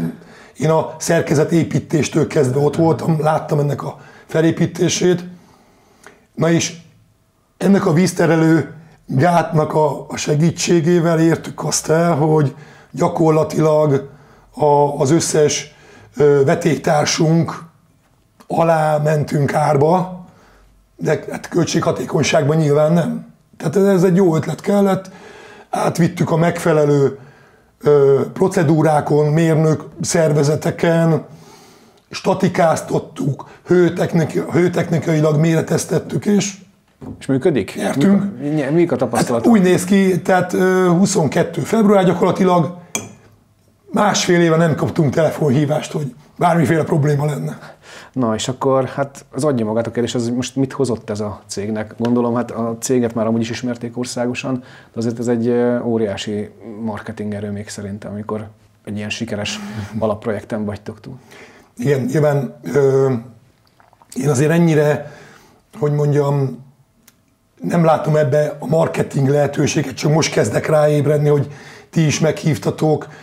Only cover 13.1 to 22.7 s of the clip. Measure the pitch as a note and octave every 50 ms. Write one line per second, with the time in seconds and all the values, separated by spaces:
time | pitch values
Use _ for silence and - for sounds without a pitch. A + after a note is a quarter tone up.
13.1 | - - E3 D#3+ D#3 D#3 D#3 D#3 - D#3 D#3 D#3 D3+ D3+ D#3 D3+ C3+ C3+ - -
14.1 | - - - - - - _ _ _ - D#3 D3 D3 C#3+ D3 C#3+ C#3+ D3 D#3 C3
15.1 | D#3+ E3 - - - D#3+ D3+ D3 - - - - - - - - - - - -
16.1 | _ - D3 D3 C#3+ C#3+ C#3 D3 E3+ E3+ - F3 C#3+ A#2+ - F3 D#3+ D3 C#3+ -
17.1 | - - F3 D#3 E3 E3+ D3+ A2 - - - - _ _ _ _ _ _ _ _
18.1 | _ _ _ _ _ _ - - - D#3+ E3 E3 E3 D#3 D#3 D#3 D#3 D3+ D3 D3+
19.1 | D#3 D3+ C#3+ - - D3+ C#3 C3+ - D#3 D3+ C#3+ D3+ C#3 C#3 D#3 E3+ F#3 F3 -
20.1 | - - - - - _ _ _ _ _ _ _ _ _ _ _ _ - E3 D#3
21.1 | D#3 C3+ - - - - - - - F3+ D#3+ - - F3 - E3+ D#3+ - - -
22.1 | - E3 C3+ - - E3 D3 C3+ D#3 D#3+ D#3+ D3